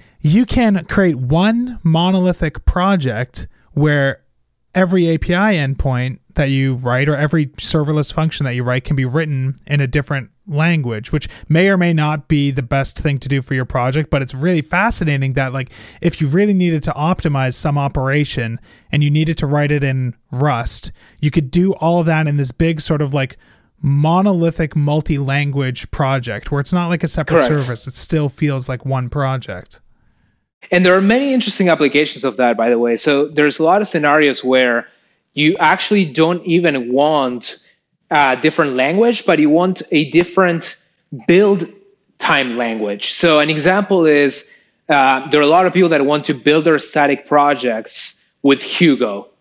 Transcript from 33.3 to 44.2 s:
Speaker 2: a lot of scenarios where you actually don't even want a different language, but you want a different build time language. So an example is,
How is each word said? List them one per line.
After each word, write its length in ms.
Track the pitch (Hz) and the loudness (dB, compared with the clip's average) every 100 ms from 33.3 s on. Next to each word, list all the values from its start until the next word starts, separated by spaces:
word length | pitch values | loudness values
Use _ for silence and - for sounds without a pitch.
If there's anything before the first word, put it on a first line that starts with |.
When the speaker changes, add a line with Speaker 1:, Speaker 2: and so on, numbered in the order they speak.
| 156 147 - | 0 0 2
Speaker 2:
a 40 | |
lot 180 | 160 196 | 2 2
of 60 | 208 | 0
scenarios 560 | 165 147 151 147 123 | 0 2 4 2 0
where 440 | 127 131 123 117 - _ _ _ _ | 0 2 2 0 -4 _ _ _ _
you 220 | 147 151 190 | -2 0 2
actually 480 | 156 185 - 208 165 | 2 2 2 0 0
don't 400 | 135 160 175 185 | 0 0 0 0
even 460 | 170 170 139 120 | 2 2 0 -2
want 840 | 135 147 151 127 123 - - - _ _ _ _ | 0 2 2 -2 -4 -8 -10 -16 _ _ _ _
a 240 | 156 139 127 | 2 2 2
different 400 | 156 160 147 127 | 0 0 -2 0
language, 500 | 135 185 233 220 - | 0 2 2 0 0
but 140 | 160 | 2
you 100 | 151 | 4
want 320 | 160 185 180 - | 4 2 -2 -2
a 200 | 160 139 | -2 2
different 720 | 165 175 - 180 170 - - _ _ _ 139 - | 0 2 2 2 0 -6 -12 _ _ _ -8 2
build 380 | 180 208 196 165 - _ _ _ _ | 4 4 2 -2 -12 _ _ _ _
time 380 | - 147 127 117 | -2 0 0 -2
language. 560 | 117 110 104 101 - | -4 -4 -4 -4 -4
So 260 | - 170 151 | 0 2 2
an 100 | 147 | 2
example 560 | 151 156 196 196 190 160 | 0 0 0 2 2 4
is, 480 | 147 | 4